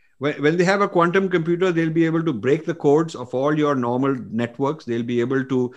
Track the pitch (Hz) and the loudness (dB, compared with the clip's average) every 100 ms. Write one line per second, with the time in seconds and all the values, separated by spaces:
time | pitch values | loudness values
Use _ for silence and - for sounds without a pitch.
0 | _ - 139 143 147 170 180 196 202 180 | _ -8 -6 0 0 2 2 2 2 2
1 | 170 185 190 175 165 170 185 165 165 160 | 4 2 2 0 0 0 0 0 0 2
2 | 160 160 165 120 123 160 165 165 147 147 | 2 0 -2 -2 0 0 -2 -2 2 4
3 | 165 117 120 127 143 151 147 139 120 123 | 2 -6 -8 -2 0 0 0 0 0 0
4 | 135 131 98 110 117 - 139 156 - 117 | 0 -2 -4 -4 -4 -2 -4 -4 -6 -6
5 | 120 120 120 135 131 131 123 | -2 -2 0 -2 -2 -2 -2